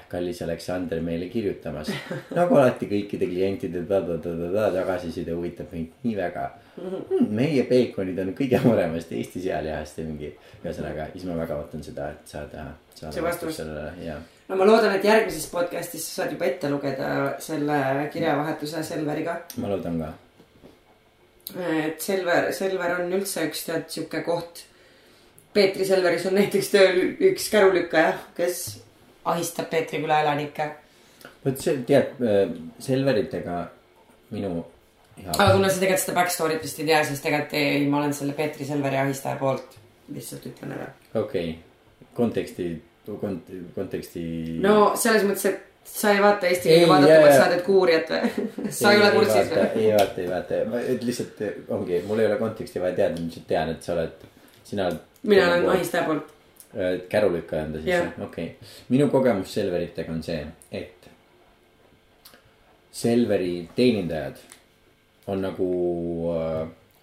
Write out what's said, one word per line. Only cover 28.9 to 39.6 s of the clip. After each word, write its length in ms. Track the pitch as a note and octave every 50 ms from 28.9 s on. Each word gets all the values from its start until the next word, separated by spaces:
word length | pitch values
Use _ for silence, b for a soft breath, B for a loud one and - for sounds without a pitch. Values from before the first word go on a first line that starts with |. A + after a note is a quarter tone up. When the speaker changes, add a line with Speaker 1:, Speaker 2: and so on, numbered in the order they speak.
| _ _ _ _ _ _ _
Speaker 2:
ahistab 440 | E3+ E3+ F3 E3+ - - - D#3 -
Peetri 320 | - D#3+ D#3+ - - D3+
küla 200 | D3 D#3 D3+ D3+
elanikke. 480 | D3+ D3 C#3+ C#3+ D3 D3 - - D#3 D3+ - - B B B B B B B B B B B B
Speaker 1:
Vot 200 | _ C#3 C3 -
see, 180 | - F3+ D#3 C3+ B2
tead, 300 | - C#3 C3 - - - -
äh, 340 | B2+ A2+ G#2 G2 G2 F2 D#2+ - - - - -
Selveritega 840 | - - C3 C3+ C3+ C#3 B2 G#2+ F2+ - - F2 E2+ F2+ F2 F2 E2+ - - _ _ _ _ _ _ _ _ _ _ _
minu 340 | - G2+ G2+ G2 E2+ E2+ E2 - - _ _ _ _ _ _ _ _ -
hea 140 | - F#3
Speaker 2:
Aga 200 | - - G3+ G3
kuna 180 | F#3+ F#3+ F#3+ F#3+
sa 100 | F#3 F3+
tegelikult 220 | F#3+ F#3+ F#3 F3+
seda 140 | - - E3+
backstory't 480 | F3 F3 F3 - - E3 D#3 D#3 D#3+ D#3
vist 160 | C#3+ - -
ei 80 | D#3 D3+
tea, 140 | D#3 D3+ D3+
siis 180 | C3+ C#3 C3
tegelikult 320 | - D3+ D3 D3 C#3+ - -
ei, 320 | D3+ C#3+ C#3+ C#3+ C#3+ C#3+
ma 140 | C#3+ C#3+ D3
olen 140 | D3 D3 C#3+
selle 200 | - C#3 C#3+ C#3+
Peetri 320 | - D#3 D3+ D3 - C#3
Selveri 320 | B2+ D3 C#3+ C#3 C#3 C3+ C3+
ahistaja 400 | C3+ C#3 C3+ C3+ - C3+ C3 C3+
poolt. 400 | C3+ C3+ C#3 -